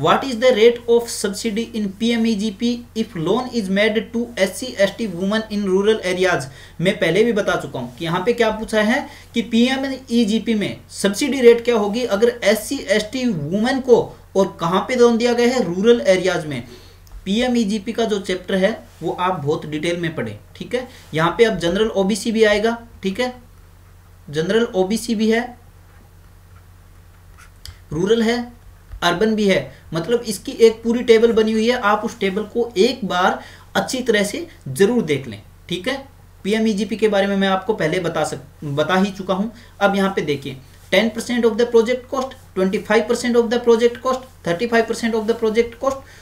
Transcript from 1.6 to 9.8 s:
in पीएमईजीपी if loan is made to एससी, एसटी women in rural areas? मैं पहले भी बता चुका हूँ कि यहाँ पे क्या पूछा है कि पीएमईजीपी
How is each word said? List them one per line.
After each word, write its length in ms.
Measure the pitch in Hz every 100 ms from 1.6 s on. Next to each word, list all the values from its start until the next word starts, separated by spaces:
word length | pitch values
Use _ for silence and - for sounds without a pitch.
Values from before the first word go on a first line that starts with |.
| 226 220
in 120 | 208
पीएमईजीपी 960 | 190 226 233 226 208 220 196 233 240 - 220
if 80 | 220
loan 360 | 170 156 226
is 280 | 247 240 185
made 280 | 190 220 220 196 233
to 220 | 233 -
एससी, 280 | 190 - 254
एसटी 420 | 214 196 - 226
women 340 | 170 196 220 214
in 120 | 208
rural 360 | 196 185 202 220 180
areas? 360 | 180 180 170 - - - -
मैं 160 | 170 -
पहले 280 | 170 175
भी 80 | 233
बता 240 | 208 180 175
चुका 220 | - 131
हूँ 180 | 120 -
कि 80 |
यहाँ 180 | 165 180 240
पे 60 |
क्या 180 | 233 220
पूछा 320 | 214 220 220
है 260 | 208 269 - - -
कि 80 | 233
पीएमईजीपी 1120 | 214 226 247 269